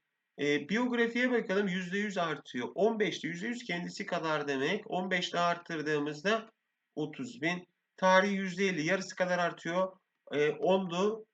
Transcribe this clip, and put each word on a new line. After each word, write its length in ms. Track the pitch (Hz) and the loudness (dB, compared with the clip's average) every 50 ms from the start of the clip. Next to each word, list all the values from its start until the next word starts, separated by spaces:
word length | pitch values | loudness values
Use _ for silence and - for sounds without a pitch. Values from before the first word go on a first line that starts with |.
| _ _ _ _ _ _ _ - | _ _ _ _ _ _ _ -4
E, 300 | 139 147 147 143 143 147 | 0 0 2 0 0 0
biyografiye 640 | 196 233 254 247 247 233 233 226 233 240 254 254 | 0 0 0 0 2 2 2 2 2 0 0 2
bakalım, 380 | 247 226 - - 190 202 208 185 | 2 0 0 0 0 0 0 0
yüzde 300 | 175 190 180 175 190 202 | -2 -2 -4 -2 -2 -2
yüz 200 | 208 214 180 185 | -2 -2 0 -2
artıyor. 500 | 170 160 151 - - - - 123 120 - - | 0 -2 -2 -6 -8 -8 -6 -6 -6 -4 0
On 260 | - 196 226 226 208 | 2 2 2 4 2
beşte 280 | 185 165 156 - - 165 | 0 0 -2 -4 -6 -6
yüzde 180 | 170 175 202 | -6 -4 -4
yüz 180 | 240 233 240 - | -4 -6 -6 -6
kendisi 420 | - 175 175 180 180 - - 202 | -6 -6 -4 -4 -8 -8 -8 -6
kadar 420 | - 180 170 160 160 156 147 147 143 | -4 -2 -2 0 0 0 0 0 0
demek. 420 | 139 131 135 160 196 214 - - | 0 0 2 0 0 -2 -4 -4
On 200 | 165 180 185 190 | -4 -4 -2 0
beş 220 | 185 185 175 - 170 | 0 0 0 0 0
daha 140 | 175 175 | 2 2
arttırdığımızda 1040 | 175 170 170 - - 170 156 147 151 151 147 147 151 147 151 - 202 226 220 220 - _ _ _ _ _ _ _ _ - | 2 2 0 -4 -6 -4 -4 0 0 0 0 0 -2 -4 -2 0 0 0 0 0 -6 _ _ _ _ _ _ _ _ -6
otuz 460 | - 151 143 - - 127 107 107 123 147 | -4 -4 -4 -4 -8 -8 -8 -8 -4 -2
bin. 240 | 170 180 180 - _ _ _ _ _ _ | -2 -2 -2 -6 _ _ _ _ _ _
Tarih 360 | - 190 185 185 185 196 202 202 | 2 4 6 8 8 6 6 0
yüzde 320 | 190 196 185 170 185 202 | 0 -2 -4 0 0 0
elli, 220 | 190 180 151 151 | 0 2 0 2
yarısı 300 | 170 190 196 185 - - | 2 0 0 -2 -6 -2
kadar 220 | - 185 180 180 175 | -2 0 0 2 2
artıyor. 580 | 175 170 165 - - 165 170 185 185 185 - _ _ _ _ _ _ - 123 | 2 0 -2 -4 -6 -2 0 0 0 0 -4 _ _ _ _ _ _ -4 0
E, 180 | 143 147 151 | 2 2 2
ondu, 760 | 147 151 - 175 190 190 190 170 170 180 202 214 226 220 - _ | 2 0 2 4 4 4 2 0 0 0 0 0 0 -2 -10 _